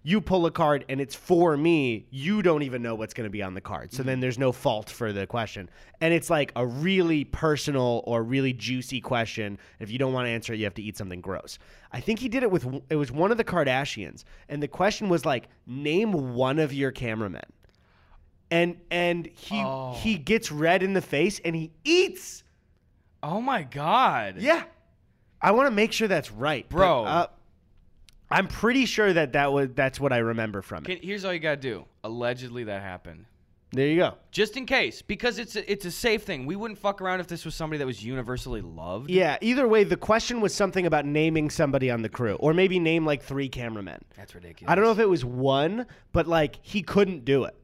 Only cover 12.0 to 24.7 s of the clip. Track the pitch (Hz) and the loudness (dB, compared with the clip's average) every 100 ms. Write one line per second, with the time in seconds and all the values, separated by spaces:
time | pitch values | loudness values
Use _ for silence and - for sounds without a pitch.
12 | 123 226 247 247 247 180 127 139 - 156 | -4 -4 -2 -2 0 0 -2 -8 -2 -2
13 | 139 131 190 233 - 175 139 127 143 - | 0 0 2 2 0 0 2 0 -2 -8
14 | 85 - - - - 147 143 - 190 208 | -12 -14 -20 -20 -10 -6 -6 -2 -2 0
15 | 208 170 156 127 - _ - 127 147 165 | 0 0 0 -2 -4 _ -14 -6 0 2
16 | 226 175 131 120 127 151 151 139 135 131 | 2 0 -2 0 2 2 0 0 -2 -2
17 | 120 110 104 82 - _ _ _ _ _ | -4 -4 -4 -6 -14 _ _ _ _ _
18 | _ - _ _ _ 170 175 170 - 175 | _ -20 _ _ _ 2 2 0 -4 0
19 | 175 170 165 - - 208 131 131 131 123 | 0 0 -4 -14 -6 -4 -2 -4 -6 -4
20 | 220 196 131 220 220 151 160 185 190 190 | -2 -2 2 0 0 0 2 4 2 0
21 | - 143 180 196 170 165 160 - - 349 | 0 2 0 0 -4 -4 -6 -6 2 4
22 | 381 - - - - _ _ _ _ _ | 4 -2 -14 -18 -20 _ _ _ _ _
23 | _ _ 143 190 254 247 135 143 151 220 | _ _ -6 -4 0 -2 -2 -4 0 4
24 | 247 135 101 95 233 330 - | 4 2 -2 -2 2 2 0